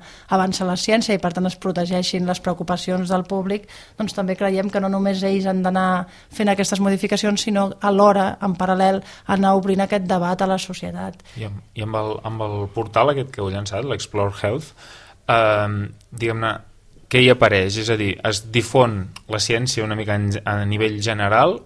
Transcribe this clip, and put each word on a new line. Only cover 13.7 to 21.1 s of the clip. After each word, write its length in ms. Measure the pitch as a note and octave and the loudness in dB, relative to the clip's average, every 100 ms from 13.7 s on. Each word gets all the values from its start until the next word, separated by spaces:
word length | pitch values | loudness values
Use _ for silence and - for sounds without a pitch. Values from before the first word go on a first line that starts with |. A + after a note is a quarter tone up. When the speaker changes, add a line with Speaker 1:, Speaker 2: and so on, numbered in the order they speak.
| G#2 | -6
Speaker 2:
l'Explore 480 | C#3 A2+ - G#2 G2+ G2 | -4 -6 -4 -2 -2 -2
Health, 300 | G#2 C3 - - - - - - - | -4 -4 -8 -18 -20 -20 -20 -12 0
ehm, 600 | A#2 A2 G#2 G#2 G2+ G#2 - - | 4 4 2 0 -4 -6 -12 -16
diguem-ne, 420 | A#2 A2+ A2+ A2+ - - - - - - | -6 -4 -2 -4 -4 -10 -20 -20 -20 0
què 80 | B2+ | 4
hi 80 | B2+ | 6
apareix? 480 | B2 A2 G2+ F#2+ G#2+ | 8 6 4 2 -2
És 140 | A2 | -2
a 60 | A2 | -2
dir, 180 | G2+ - | -2 -2
es 160 | A2 G#2 A2 | -2 -4 -2
difon 560 | A#2 A2 C3+ A#2+ G2+ F#2 - - | -2 2 4 4 2 -6 -12 -8
la 100 | G#2+ | -4
ciència 460 | - A#2 B2+ - | -2 -2 -2 -2
una 100 | G#2+ | -2
mica 200 | G#2+ G#2+ G#2 | -4 -2 0
en, 140 | G2+ G2+ - | 0 -2 -2
a 160 | G#2 | -2
nivell 360 | G2+ G#2 A2 G#2 | -2 0 0 -2
general 560 | A2 | -4